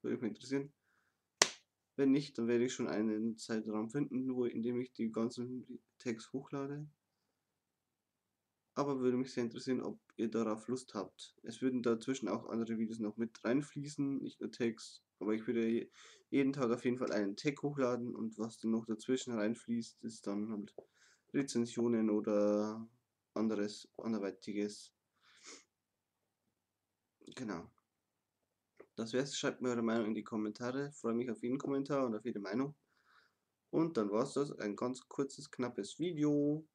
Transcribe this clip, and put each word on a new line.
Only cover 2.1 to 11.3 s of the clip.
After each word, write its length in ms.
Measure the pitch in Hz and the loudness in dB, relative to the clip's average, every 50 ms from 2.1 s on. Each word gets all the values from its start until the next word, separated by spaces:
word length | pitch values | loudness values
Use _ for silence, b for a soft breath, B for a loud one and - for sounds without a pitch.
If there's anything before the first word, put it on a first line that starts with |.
| 135 | 6
nicht, 260 | 139 - - - - | 4 2 0 -4 -2
dann 100 | 117 117 | 2 4
werde 160 | 120 120 120 | 6 6 4
ich 80 | 127 - | 4 2
schon 160 | - 123 - | 0 0 0
einen 480 | 76 98 107 113 107 107 110 113 110 | 2 2 2 2 2 2 0 -2 -2
Zeitraum 540 | 110 - - 117 110 107 110 107 107 110 113 | -4 -6 -4 -2 -2 -2 -2 -2 -2 -2 -2
finden, 440 | 113 143 143 135 - 127 131 131 127 | 0 -2 -2 0 0 -2 -2 0 0
wo, 120 | 127 123 | 2 0
in 160 | 120 117 117 113 | 0 0 -2 -2
dem 180 | 120 123 120 | -2 -2 -2
ich 140 | 123 127 _ | -4 -6 _
die 180 | - 117 113 110 | -4 -4 -2 0
ganzen 720 | 113 113 120 127 123 120 123 127 127 110 - 123 113 _ _ _ _ | 0 0 0 -2 -4 -6 -6 -6 -8 -10 -10 -14 -14 _ _ _ _
Tags 340 | - 127 113 113 - - - | -4 -4 -4 -4 -6 -8 -8
hochlade. 540 | 139 139 - - 139 139 139 143 147 151 151 _ _ _ _ _ _ _ _ _ _ _ _ _ _ _ _ _ _ _ _ _ _ _ _ _ _ _ _ _ _ _ _ _ _ _ _ _ | -8 -8 -6 -6 -6 -4 -4 -6 -6 -8 -10 _ _ _ _ _ _ _ _ _ _ _ _ _ _ _ _ _ _ _ _ _ _ _ _ _ _ _ _ _ _ _ _ _ _ _ _ _
Aber 260 | - 143 139 139 131 | 0 2 2 2 2
würde 180 | 127 127 123 123 | 4 4 4 4
mich 140 | 131 131 - | 0 0 0
sehr 120 | - 120 | -2 -2
interessieren, 380 | 117 - 123 - - 127 123 - | -2 -2 -6 -2 -2 -2 0 0
ob 180 | - - - _ _ - | -4 -6 -8 _ _ -4
ihr 140 | - 107 113 | -2 -2 0
darauf 360 | 110 113 117 110 107 110 - | 2 2 2 2 0 -2 -2
Lust 280 | - 123 127 123 - - | -4 -4 -4 -4 -6 -6
habt. 420 | 110 95 92 _ - - - | -6 -6 -6 _ -16 -18 -18